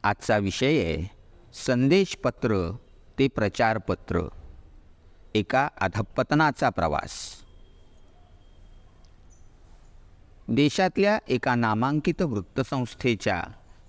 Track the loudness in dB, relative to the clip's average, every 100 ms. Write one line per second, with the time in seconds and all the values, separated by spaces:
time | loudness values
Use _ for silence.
0 | -2 -2 0 2 2 0 2 2 0 -2
1 | -6 -12 -20 -20 -20 -8 -2 2 4 4
2 | 2 -2 -4 -2 0 0 -2 -6 -16 -20
3 | -14 0 0 2 -2 2 0 0 -2 -4
4 | -2 -2 -2 -10 -20 -20 -20 -20 -20 -20
5 | -20 -20 -2 -2 2 0 0 -2 -4 -2
6 | -4 -4 0 2 2 2 -2 0 -2 -2
7 | -6 -12 -14 -16 -20 -20 -20 -20 -20 -20
8 | -20 -20 -20 -20 -20 -20 -20 -20 -20 -20
9 | -20 -20 -20 -20 -20 -20 -20 -20 -20 -20
10 | -20 -20 -20 -18 -2 2 4 4 0 2
11 | 2 2 0 -2 0 0 2 0 0 0
12 | -2 -2 -2 -2 -4 -6 -4 -4 -6 -2
13 | -2 0 -2 -4 -6 -14 -20 -20